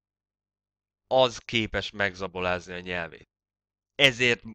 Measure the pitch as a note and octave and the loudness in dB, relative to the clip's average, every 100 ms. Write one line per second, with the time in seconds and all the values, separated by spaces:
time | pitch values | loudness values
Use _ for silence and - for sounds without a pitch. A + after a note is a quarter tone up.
0 | _ _ _ _ _ _ _ _ _ _ | _ _ _ _ _ _ _ _ _ _
1 | _ C3 B2+ A2 - A#2+ G#2+ G2+ - G#2 | _ 4 4 0 -4 -2 -2 -4 -6 -4
2 | G2 F2+ F#2+ F2+ F2+ F2+ F2 F2+ F2+ F2+ | -4 -4 -8 -4 -2 -4 -6 -12 -8 -8
3 | E2 - - _ _ _ _ _ _ - | -8 -14 -20 _ _ _ _ _ _ 4
4 | C#3 A#2 B2 A#2 A2+ | 4 4 2 0 -4